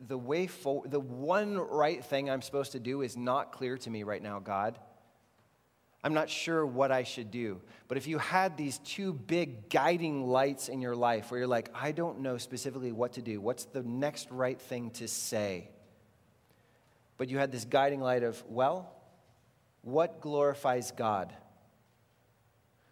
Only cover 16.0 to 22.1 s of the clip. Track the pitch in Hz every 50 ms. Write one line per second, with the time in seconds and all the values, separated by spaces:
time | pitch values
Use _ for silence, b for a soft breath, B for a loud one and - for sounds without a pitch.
16 | _ _ _ _ _ _ _ _ _ _ b b b b b b b b b b
17 | b b b - 131 127 131 139 139 135 127 120 110 120 139 139 139 143 143 139
18 | 131 127 127 123 120 117 107 - - - 110 120 127 143 175 185 180 - - -
19 | - - - _ _ _ _ _ _ _ _ _ _ _ _ _ - 117 127 156
20 | 170 170 165 - - 151 147 143 143 143 139 139 - 135 127 123 117 - - -
21 | 117 110 104 95 87 87 - - - - - _ _ _ _ _ _ _ _ _
22 | _ _